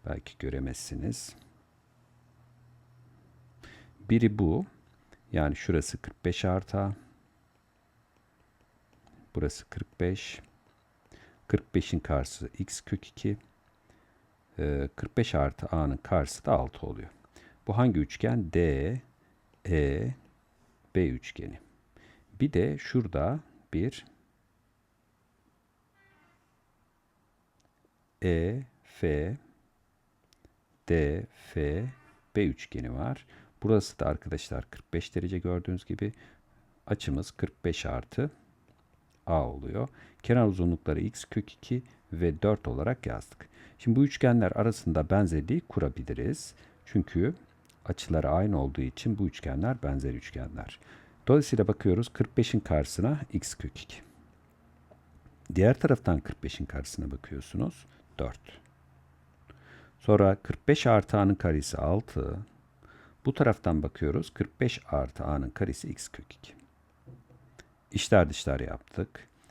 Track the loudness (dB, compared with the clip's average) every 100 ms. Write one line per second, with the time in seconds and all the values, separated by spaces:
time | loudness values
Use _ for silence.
0 | -10 -10 -10 -10 -6 -4 -6 -8 -10 -6
1 | -6 -6 -12 -20 -20 _ _ _ _ _
2 | _ _ _ _ _ _ _ _ _ _
3 | -20 -20 _ _ -20 _ -20 -20 -20 _
4 | 2 4 4 4 2 2 -2 -12 _ _
5 | _ -20 _ 0 0 -2 0 0 0 -10
6 | -14 -6 -4 -2 0 -2 -2 -2 -2 -6
7 | -14 _ _ _ _ _ _ _ _ _
8 | _ _ _ _ _ _ _ _ _ _
9 | _ -20 _ -4 -2 -4 -14 -12 -12 -2
10 | -2 -2 -8 -14 -20 _ _ _ _ _
11 | _ -20 -20 _ -2 -2 0 -2 0 -4
12 | 0 0 0 -8 -12 -8 -8 -8 -8 -8
13 | -8 -6 -4 -4 -10 _ _ _ _ _
14 | _ _ _ _ _ -4 -2 -2 -4 -6
15 | -4 -2 0 2 2 0 -4 0 0 -2
16 | 0 0 0 -4 0 0 0 -8 -10 -10
17 | -14 -20 _ -20 -20 _ -4 2 4 4
18 | 0 -2 0 0 0 2 2 2 -2 -4
19 | -10 _ _ _ _ _ 0 2 2 0
20 | -4 -6 -16 _ _ _ _ _ _ 2
21 | 2 0 -8 -12 -12 -12 _ _ _ _
22 | -20 _ _ -2 0 2 0 -2 -2 -2
23 | 0 -2 -2 -2 -8 -20 _ -2 -2 -6
24 | -20 _ _ _ _ _ _ _ _ _
25 | _ _ _ _ _ _ _ _ _ _
26 | _ _ _ _ _ _ _ _ _ _
27 | _ _ _ _ _ _ _ _ _ _
28 | _ _ 0 2 0 -2 -8 _ _ -4
29 | 0 0 -2 -6 -12 _ _ _ _ _
30 | _ _ _ _ -20 _ _ _ 0 2
31 | 2 -2 -8 -16 -10 -4 -2 -2 -6 -10
32 | -20 _ _ 0 0 -2 -8 -8 -6 -4
33 | -4 -6 -12 -20 -20 _ 2 2 2 -4
34 | -4 -2 -6 -8 -6 -8 -8 -18 -6 -6
35 | -4 -6 -4 -4 -2 -4 -4 -6 -6 -6
36 | -6 -8 -20 _ _ _ _ _ -6 -4
37 | -2 -4 -6 -6 -6 -4 -4 -4 -4 -6
38 | -6 -4 -4 -6 _ _ _ _ _ _
39 | _ _ -2 0 0 -6 -8 -6 -6 -10
40 | -20 _ 2 4 4 4 2 2 -2 -2
41 | -4 -6 -6 -6 -6 -18 -6 -6 -6 -20
42 | _ 0 0 2 0 0 -2 -4 -4 -4
43 | -6 -8 -12 -20 -20 -20 -20 -4 2 4
44 | 4 4 4 6 4 2 0 0 0 0
45 | 4 4 4 0 0 -4 -2 -2 -2 -4
46 | -8 -4 -4 -4 -10 -18 -20 _ -2 -2
47 | 0 0 0 -2 -16 _ _ _ -8 -8
48 | 0 0 2 2 2 2 0 -2 -6 -4
49 | -2 0 -2 -2 -6 -2 -2 -2 -2 -2
50 | -4 -6 -10 -10 -10 -10 -12 -16 -20 -20
51 | -20 -6 6 6 6 2 2 2 4 4
52 | 0 -2 0 2 2 0 2 0 0 0
53 | 0 0 -2 -6 -6 -10 -10 -12 -18 -20
54 | -20 -20 -20 _ _ _ _ _ _ -20
55 | _ -20 -20 _ -4 4 6 6 4 4
56 | 4 0 -2 -10 -10 -6 -6 -6 -8 -8
57 | -8 -8 -10 -12 -8 -4 -4 -6 -20 -20
58 | _ -6 -6 -6 -18 -20 _ _ _ -20
59 | _ _ _ _ -20 -20 -20 -20 -20 _
60 | 4 6 6 4 -4 -2 2 4 6 4
61 | 4 4 4 4 2 0 -2 -2 0 0
62 | -2 -6 -4 -6 -10 _ _ _ -20 -20
63 | -20 _ -4 4 4 4 2 0 0 -2
64 | 0 0 -4 -4 -6 0 -2 -2 -4 -2
65 | -2 -6 -2 -2 -4 -4 -4 -4 -8 -10
66 | -12 -16 -20 -20 -20 -20 _ _ _ _
67 | -20 -20 _ -20 _ -20 -20 _ _ -6
68 | 6 6 6 0 -4 -2 -4 -10 -10 -8
69 | -8 -10 -20 _ _